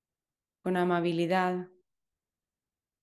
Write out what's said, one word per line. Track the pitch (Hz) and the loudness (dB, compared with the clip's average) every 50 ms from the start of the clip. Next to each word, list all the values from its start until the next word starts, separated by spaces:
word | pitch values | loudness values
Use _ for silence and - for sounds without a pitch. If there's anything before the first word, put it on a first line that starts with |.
| _ _ _ _ _ _ _ _ _ _ _ _ - | _ _ _ _ _ _ _ _ _ _ _ _ -6
con | 185 185 | -2 0
amabilidad | 180 180 180 175 175 170 175 170 165 170 165 185 185 185 180 185 180 180 - - _ _ _ _ _ _ _ _ _ _ _ _ _ _ _ _ _ _ _ _ _ _ _ _ _ | 0 2 2 2 2 0 0 0 0 0 0 2 2 2 0 -2 -4 -6 -10 -14 _ _ _ _ _ _ _ _ _ _ _ _ _ _ _ _ _ _ _ _ _ _ _ _ _